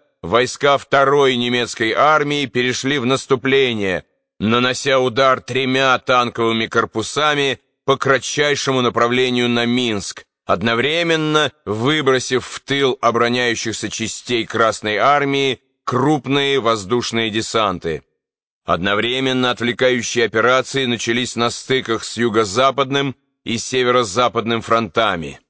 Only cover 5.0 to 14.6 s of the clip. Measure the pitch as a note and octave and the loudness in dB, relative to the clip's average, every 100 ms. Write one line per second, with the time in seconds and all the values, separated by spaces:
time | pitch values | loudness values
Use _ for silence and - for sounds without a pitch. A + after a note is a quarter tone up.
5 | B2+ A#2 C3+ B2+ - B2 C3 C3 C3+ B2 | 2 2 2 2 -2 -4 0 0 2 2
6 | - B2+ A#2+ A2+ A2+ A2+ A2 A#2 A2 A2+ | 2 2 0 0 0 0 0 0 -2 -4
7 | G#2 C#3 D3+ C#3+ C#3 A#2+ _ _ - C3+ | -4 -2 0 0 -2 -4 _ _ -2 0
8 | C#3 C3 - - D3 C#3 - C3 B2 A2+ | 2 0 0 -2 0 0 0 0 0 2
9 | A#2+ B2 B2+ B2 A#2+ A#2+ A#2+ B2 B2 G#2 | 2 2 2 2 0 0 0 0 0 -2
10 | - - - _ - F#2+ A2 A#2 C3+ E3 | -6 -14 -18 _ -4 -2 0 0 0 0
11 | E3+ D#3+ D#3 D3+ C#3+ _ - G#2+ B2 D#3 | 0 0 2 0 0 _ -6 -2 0 0
12 | C3+ B2+ - B2+ - - - C#3 C3+ - | 2 0 0 -4 -4 -12 -6 0 0 2
13 | A#2 A2+ A#2+ B2 A#2+ A2+ A#2 G2+ G#2+ - | 0 2 0 0 0 -2 -4 -6 -8 -6
14 | A2 - - A#2+ G#2 A2+ | -8 -8 -4 -4 -2 -2